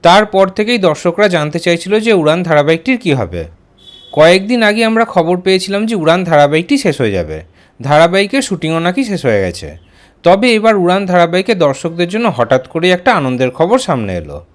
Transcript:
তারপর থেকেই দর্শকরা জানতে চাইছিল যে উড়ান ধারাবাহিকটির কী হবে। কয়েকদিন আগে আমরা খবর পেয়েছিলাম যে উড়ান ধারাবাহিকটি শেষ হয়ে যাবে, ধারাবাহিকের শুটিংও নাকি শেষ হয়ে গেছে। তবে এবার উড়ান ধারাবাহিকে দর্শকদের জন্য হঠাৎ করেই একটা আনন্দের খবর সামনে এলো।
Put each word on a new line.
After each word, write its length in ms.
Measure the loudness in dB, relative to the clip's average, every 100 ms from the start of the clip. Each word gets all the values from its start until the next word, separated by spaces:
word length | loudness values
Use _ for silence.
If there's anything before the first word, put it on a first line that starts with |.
তারপর 400 | 4 4 2 0 0
থেকেই 300 | 0 -2 0
দর্শকরা 480 | 0 0 -4 0 0
জানতে 300 | 0 -2 -4
চাইছিল 320 | -2 -2 0 -2
যে 120 | 2
উড়ান 260 | 2 2 0
ধারাবাহিকটির 560 | 2 2 2 0 0 -2
কী 140 | 0
হবে। 280 | -2 -2 -8 -10 -16 _ _ -20 -20 -8
কয়েকদিন 480 | 2 4 4 0 0
আগে 200 | 0 0
আমরা 200 | 0 0
খবর 320 | 0 0 0 -2
পেয়েছিলাম 420 | 0 -2 -2 -4 -2
যে 80 | 0
উড়ান 240 | 0 0
ধারাবাহিকটি 520 | 2 2 4 2 0 0
শেষ 180 | 0 -2
হয়ে 180 | -2 -2
যাবে, 220 | -4 -10 -14 _ _ _
ধারাবাহিকের 640 | 2 4 4 2 0 -2
শুটিংও 380 | -4 -6 -4 -2
নাকি 220 | -2 -2
শেষ 160 | -4 -2
হয়ে 200 | 0 0
গেছে। 240 | -2 -6 -14 -18 _ _ _ _
তবে 220 | 2 2 2
এবার 220 | 2 2 2
উড়ান 260 | 2 0 0
ধারাবাহিকে 480 | 2 2 0 -2
দর্শকদের 540 | 0 0 0 -8 -4 -4
জন্য 180 | -2 -4 -2
হঠাৎ 260 | 0 0 -2
করেই 260 | -2 0 2
একটা 140 | 2
আনন্দের 360 | 0 -2 -2 -4
খবর 280 | 0 0 0
সামনে 340 | 0 -4 -4 -6
এলো। 220 | -8 -16 -18